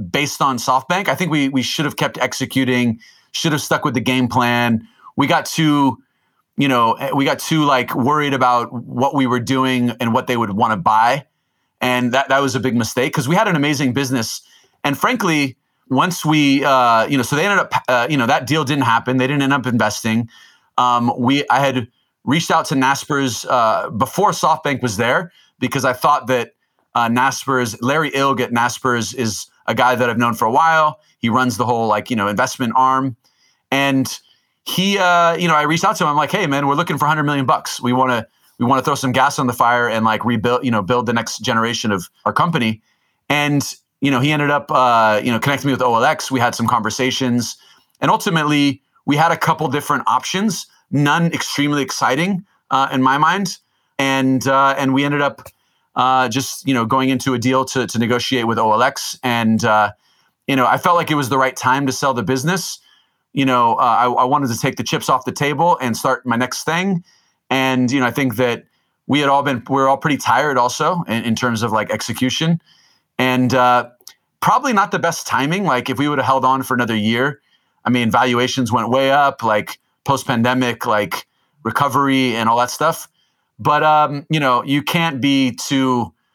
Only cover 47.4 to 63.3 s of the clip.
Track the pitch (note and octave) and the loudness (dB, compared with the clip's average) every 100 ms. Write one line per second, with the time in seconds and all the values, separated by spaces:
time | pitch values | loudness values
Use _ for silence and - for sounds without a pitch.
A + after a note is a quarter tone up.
47.4 | A2+ - _ _ _ _ D3 G#3+ G#3+ E3+ | -2 -8 _ _ _ _ 0 0 0 0
48.4 | D3 D3 C#3+ C3+ _ _ - C#3+ D#3+ D#3+ | 2 2 2 -2 _ _ -2 2 2 2
49.4 | - D#3+ D3+ C#3+ - C#3+ - B2 - F#3 | 0 0 -2 -2 -2 -2 0 -2 -2 -2
50.4 | G#3+ E3+ - _ _ C3+ D3 D#3+ E3+ C#3 | -2 -4 -10 _ _ 0 2 2 0 -2
51.4 | - - C#3+ D3 C3 - A#2 C3+ F3+ F#3+ | -4 -2 -2 0 -4 -2 -2 0 0 -4
52.4 | - _ - C3+ C#3 C#3+ C3 C3+ D#3 F#3+ | -6 _ -4 -2 0 0 2 2 2 0
53.4 | F#3+ - _ _ _ - C#3 C3+ C3 C3 | -4 -8 _ _ _ -4 -2 0 2 0
54.4 | A#2+ C3+ C3+ C3+ C3+ C3+ C#3+ D3 C#3+ - | 2 2 2 2 0 0 0 0 -2 -4
55.4 | - - _ _ _ - B2+ C3 B2+ A#2 | -14 -20 _ _ _ -2 2 2 0 -2
56.4 | B2+ - C#3 C3 A2 C3 C3 C3 C#3 B2 | -6 -6 -2 -2 0 0 0 0 -2 -2
57.4 | B2 C3 C3 C3 A2+ A2+ A#2 A#2+ - C3 | 0 0 0 -2 -4 -2 0 -2 -2 -2
58.4 | A2+ A2 A2 G#2+ B2+ - - - B2+ A#2+ | 0 0 2 2 2 -2 -10 -6 -4 0
59.4 | A2+ A2 A#2 G#2+ G#2 - _ _ _ _ | 0 2 2 2 2 -4 _ _ _ _
60.4 | - C3+ A#2+ C3 F#3 F3 D#3 D3+ B2+ C3+ | -2 0 2 2 2 2 0 -2 0 0
61.4 | C3 B2+ C3 C3 C#3 B2 C#3+ A#2+ G#2+ C3 | 0 0 0 0 0 -2 -2 -2 -2 -2
62.4 | C#3+ F#3 - - _ _ _ _ _ | -2 -2 -4 -12 _ _ _ _ _